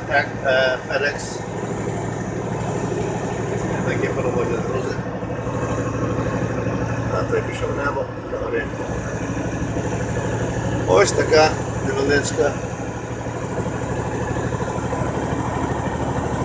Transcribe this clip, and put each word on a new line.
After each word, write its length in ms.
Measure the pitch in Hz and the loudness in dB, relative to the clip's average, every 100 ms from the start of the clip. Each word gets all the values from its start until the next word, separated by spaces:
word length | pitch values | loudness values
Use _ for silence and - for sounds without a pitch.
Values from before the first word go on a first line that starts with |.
| - | 0
Фед-, 180 | 139 - 139 139 | 0 0 0 2
е, 320 | 131 131 127 - | 4 4 2 -2
FedEx. 260 | 117 - - - - - - - - - - - - - - - - - - - 381 403 - - - - 196 - - - | 0 0 -2 -4 -6 -6 -4 -4 -2 -2 -2 -4 -4 -4 -4 -2 -2 -2 -2 0 0 0 -2 -2 -2 -2 -2 0 0 0
Такі 180 | - 135 | 0 0
проводять 540 | 135 127 123 113 117 - | 0 0 2 2 0 0
грузи. 260 | - - - - - - - - - - - - - - - - - - - - - - - - | 0 0 -2 -4 -4 -4 -4 -2 -2 0 0 0 0 0 0 0 0 0 0 0 0 0 0 0
А 80 | - - | 0 2
той 120 | - | 2
пішов 260 | 117 - - | 0 -2 -2
в 20 | - | 0
небо, 280 | - - - - - | 0 0 -2 -4 -6
до 60 | 494 | -4
гори. 200 | - 466 - - - - - - - 277 - - - - - - - - - - - - - - - | 0 0 0 -4 -4 -4 -2 -2 -2 -2 -2 -2 0 0 0 0 0 0 0 0 0 0 0 0 4
Ось 240 | 185 196 | 6 6
така 380 | - - 156 156 - - - 139 | 4 6 8 8 4 -2 -2 0
невеличка 680 | 135 139 143 143 156 143 139 117 - - - - - - - - - - - - - - - - - - - - - - - - - - - - - - - - - - - - - | 2 4 4 2 2 2 2 -4 -6 -6 -6 -6 -6 -4 -4 -4 -2 -2 -2 -2 -2 -2 -2 -2 0 0 -2 -2 -2 -2 0 0 0 -2 -2 0 0 0 0 -2 -2 0 0 0 0